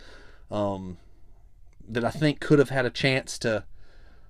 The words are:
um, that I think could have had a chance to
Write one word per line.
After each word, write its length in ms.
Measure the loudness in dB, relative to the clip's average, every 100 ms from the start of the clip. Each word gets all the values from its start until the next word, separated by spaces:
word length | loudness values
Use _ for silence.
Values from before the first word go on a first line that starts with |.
| -16 -18 -20 -18 -6
um, 480 | -2 0 -2 -6 -12 -16 -20 -18 -20 -20 -20 -20 -18 -6
that 160 | 0
I 60 | 0
think 300 | 2 2 2
could 180 | 6 6
have 120 | 6
had 140 | 4
a 60 | 0
chance 480 | 2 2 2 -2 -4
to 260 | 0 0 -2 -14 -14 -18 -20 -20 -20